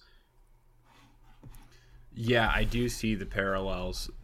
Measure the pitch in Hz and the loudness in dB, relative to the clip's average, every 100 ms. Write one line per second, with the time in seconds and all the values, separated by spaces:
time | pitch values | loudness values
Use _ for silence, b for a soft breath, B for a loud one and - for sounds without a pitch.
0 | b b b b - - _ - - - | b b b b -20 -20 _ -20 -20 -20
1 | - - - - - - b b b b | -20 -20 -20 -20 -20 -20 b b b b
2 | b - 117 120 110 98 107 117 123 120 | b -4 2 4 4 4 2 2 0 0
3 | 110 107 95 - 98 95 95 92 92 92 | 0 0 -2 -2 0 0 -2 -2 -4 -6
4 | - - | -8 -12